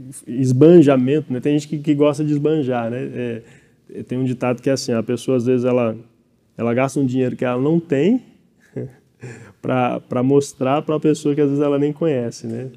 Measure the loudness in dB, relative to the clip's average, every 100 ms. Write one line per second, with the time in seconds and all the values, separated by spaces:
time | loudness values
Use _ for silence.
0 | -18 -16 -8 -2 0 6 8 10 8 4
1 | 2 0 -2 -4 0 0 -2 -4 -2 2
2 | 2 0 -2 0 0 0 -2 -2 -4 -6
3 | -8 -8 -8 -8 -14 -20 _ _ -20 -16
4 | -8 -4 -4 -2 -2 -2 -2 -2 -2 -4
5 | -2 -4 -2 0 2 0 2 0 0 -4
6 | -12 _ _ _ _ -6 -2 0 0 0
7 | 0 0 -2 -2 -4 -2 0 0 0 0
8 | 2 0 -4 _ _ _ _ -12 -12 -14
9 | _ _ -18 -18 -20 _ -4 0 0 -4
10 | -6 -2 2 2 2 -2 -2 -2 -2 -2
11 | 0 0 0 0 0 0 0 0 -2 -2
12 | -2 -2 -4 -8 -10 -10 -10